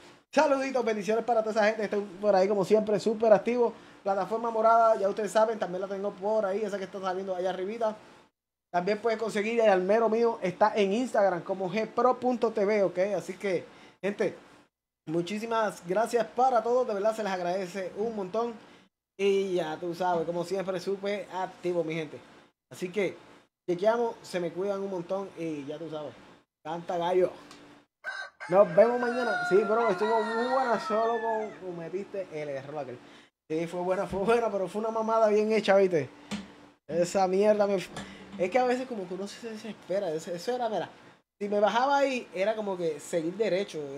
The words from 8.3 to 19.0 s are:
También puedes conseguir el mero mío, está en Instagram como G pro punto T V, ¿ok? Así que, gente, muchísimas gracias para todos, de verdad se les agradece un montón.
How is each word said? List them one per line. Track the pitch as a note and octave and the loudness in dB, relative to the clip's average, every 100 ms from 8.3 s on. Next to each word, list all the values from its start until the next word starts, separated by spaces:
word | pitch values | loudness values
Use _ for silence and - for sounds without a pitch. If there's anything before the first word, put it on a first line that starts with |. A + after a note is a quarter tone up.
| _ _ _ _ | _ _ _ _
También | F3 F3+ G#3 | -2 0 0
puedes | A#3 G#3+ | 0 -2
conseguir | A3 G#3 G#3+ A#3 | -2 -2 0 4
el | A3 F#3 | 6 6
mero | F#3 A3 A3+ | 4 4 4
mío, | A3+ A#3 A3+ | 2 2 0
está | F#3 E3+ G#3+ G#3+ | -2 2 2 4
en | G3 | 2
Instagram | G#3+ B3+ A3+ G3 F3 | 2 0 2 2 2
como | E3 F#3+ F#3 | -4 -4 -4
G | G#3+ A3 | -4 -4
pro | - B3 B3 | 2 2 2
punto | B3 A#3+ A3+ | 0 0 0
T | A3 G3+ | 0 2
V, | G#3+ | 2
¿ok? | F#3 F3 G3+ F3+ | 2 2 0 -2
Así | - F#3+ | -6 -6
que, | G3+ E3+ - - - _ | -4 -4 -6 -18 -20 _
gente, | F#3+ G#3 F3+ - - - _ _ _ _ - | -4 -2 -2 -4 -18 -20 _ _ _ _ -6
muchísimas | E3 F3 G#3+ A3+ A3+ G#3 F3 E3+ | -4 -2 -4 -2 0 -2 -4 -2
gracias | F#3+ A#3 A#3 A3 - | 0 2 0 0 2
para | C4 A#3+ | 2 4
todos, | A3+ B3+ A#3 | 2 0 0
de | |
verdad | G3+ G#3+ A3 | 0 -2 -2
se | |
les | G3+ | -4
agradece | F#3 F3 F#3+ F3+ G3 F3+ F#3+ | -2 -2 -2 -4 -6 -8 -6
un | A3+ G#3+ | -6 -4
montón. | F#3 A3 A#3+ A3 - - _ _ | -4 -4 -4 -6 -18 -20 _ _